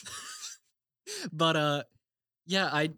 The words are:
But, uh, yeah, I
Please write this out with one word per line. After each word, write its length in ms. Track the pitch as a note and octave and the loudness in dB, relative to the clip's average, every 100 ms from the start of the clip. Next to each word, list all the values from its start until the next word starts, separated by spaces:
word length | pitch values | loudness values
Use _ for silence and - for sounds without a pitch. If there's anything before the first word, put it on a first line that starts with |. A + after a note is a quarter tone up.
| - - - - - - _ _ _ _ - G#4 D4 | -10 -12 -12 -12 -14 -14 _ _ _ _ -12 -8 -8
But, 240 | D#3 E3 D#3+ | 2 4 4
uh, 260 | D3+ C#3+ - _ _ _ _ _ E3+ | 2 0 -4 _ _ _ _ _ -2
yeah, 220 | F#3+ E3+ | 2 2
I 160 | D3 D#3 | 2 0